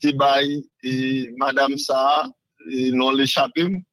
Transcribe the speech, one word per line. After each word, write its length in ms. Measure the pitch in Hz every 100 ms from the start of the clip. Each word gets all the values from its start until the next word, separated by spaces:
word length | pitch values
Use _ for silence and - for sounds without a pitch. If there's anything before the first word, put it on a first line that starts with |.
te 120 | 147
bay, 500 | 139 139 139 143 147 - _
e, 460 | 127 131 131 135 120 123
madame 400 | 135 131 139 135
sa, 520 | - 135 135 147 - - _ _ -
e, 200 | 131 127
non 240 | 127 131
lechapè 680 | 135 135 135 131 156 175 185 -